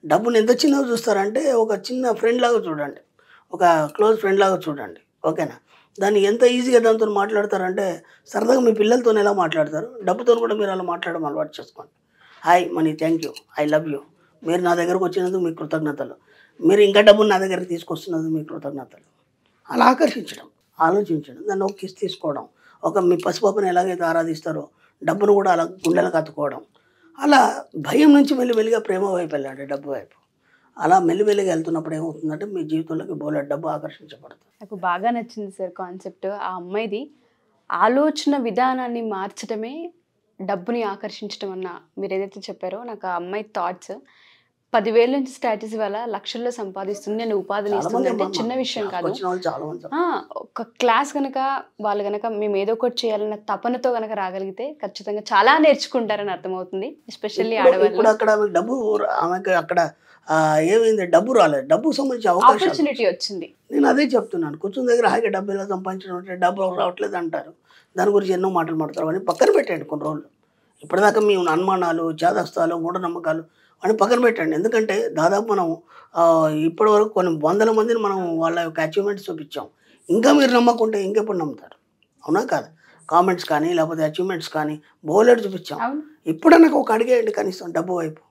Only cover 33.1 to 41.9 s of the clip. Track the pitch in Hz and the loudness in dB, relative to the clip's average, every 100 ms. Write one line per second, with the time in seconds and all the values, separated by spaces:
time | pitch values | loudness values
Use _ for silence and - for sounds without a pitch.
33.1 | 151 147 151 143 147 160 151 151 - 151 | -8 -4 -6 -4 -6 -4 -8 -10 -16 -20
34.1 | 156 - - _ _ 208 202 180 175 220 | -20 -20 -20 _ _ -16 -8 -4 -2 -2
35.1 | 240 233 - 202 190 185 180 185 180 185 | -4 -8 -12 -14 -10 -10 -10 -14 -12 -16
36.1 | 180 190 202 185 185 175 202 220 202 294 | -10 -10 -6 -8 -8 -8 -6 -6 -8 -10
37.1 | _ _ _ _ _ _ 170 208 254 302 | _ _ _ _ _ _ 2 4 4 2
38.1 | 302 - 285 233 202 254 262 247 240 226 | 2 0 0 0 0 0 0 -4 -6 -6
39.1 | 196 196 - 214 220 220 302 339 _ _ | -6 -8 -10 -10 -8 -8 -10 -14 _ _
40.1 | _ _ _ 190 196 180 240 214 196 214 | _ _ _ -8 -6 -4 -4 -4 -6 -12
41.1 | - 208 - 202 185 180 170 _ | -12 -14 -10 -10 -8 -10 -12 _